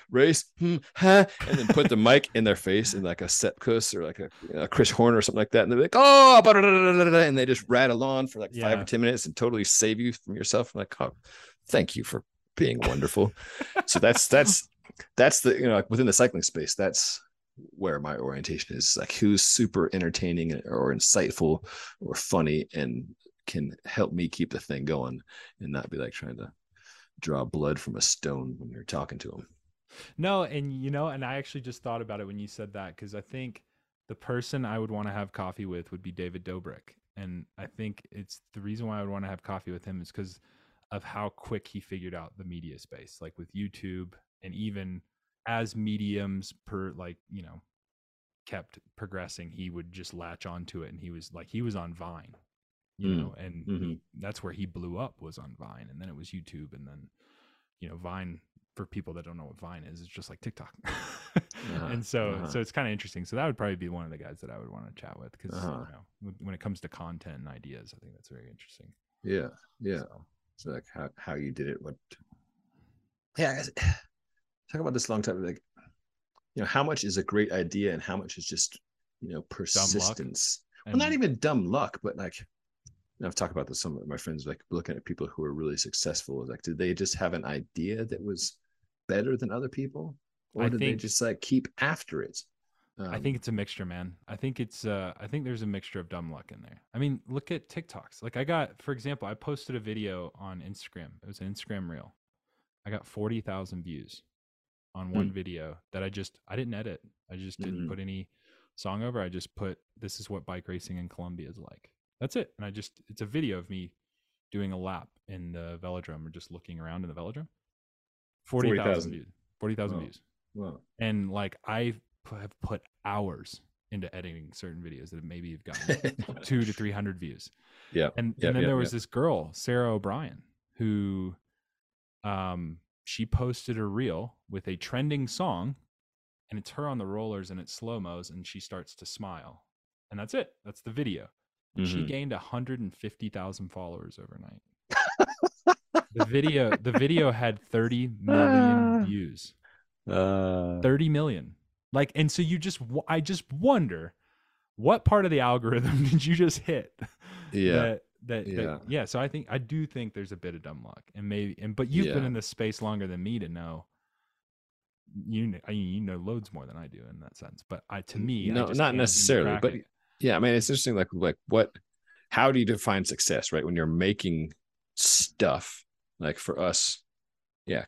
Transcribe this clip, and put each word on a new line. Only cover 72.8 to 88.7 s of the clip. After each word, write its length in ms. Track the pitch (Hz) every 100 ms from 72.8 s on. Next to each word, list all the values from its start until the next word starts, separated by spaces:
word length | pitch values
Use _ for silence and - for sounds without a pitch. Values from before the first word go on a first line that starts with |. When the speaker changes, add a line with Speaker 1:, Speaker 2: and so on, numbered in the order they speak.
| _ _ _ _ _ -
Speaker 1:
yeah, 120 | 151
I 20 | 135
guess, 140 | -
<sighs> 1000 | - - - - _ _ _ _ _ _
talk 80 | 156
about 140 | 160
this 140 | 123 -
long 140 | 107
time, 220 | 107 92
like, 180 | 90 85 _ _ - _ _ _ _ _ _
you 80 | -
know, 40 | 98
how 180 | 139
much 200 | 147 151
is 120 | 104 95
a 60 |
great 280 | 90 104 107
idea 400 | 92 85 95 101
and 80 | 82
how 140 | - 95
much 220 | - -
is 80 | -
just, 340 | 82 - - _ _ _ _
you 100 | 87
know, 80 | 80 - - 90
Speaker 2:
Dumb 200 | 98 95
luck? 240 | 95 92 110
Speaker 1:
persistence. 460 | 67 - - - _ _ 107
Well, 60 | 254
not 140 | 302
Speaker 2:
And 20 |
Speaker 1:
even 240 | 302 208 117
dumb 260 | 151 135 90
luck, 340 | 131 - -
but, 140 | 104 -
like, 220 | 92 -
you 60 | - _ _ _ - - _ -
know, 80 | 92
I've 60 | -
talked 160 | 87
about 160 | 80 71
this, 120 | -
some 160 | 87 71
of 80 | 71
my 80 | 71
friends, 280 | - 78 71
like, 160 | 71 -
looking 260 | 87 82 71
at 80 | -
people 220 | - 73
who 160 | -
are 100 | 73
really 220 | 73 78 71
successful, 680 | - - 80 69 - 67 62
like, 160 | 58
did 160 | - 80
they 160 | 90
just 220 | 90 98 -
have 180 | 90
an 100 | 85 -
idea 580 | 71 - - 90 110 113
that 160 | 98
was 360 | 101 92 - - _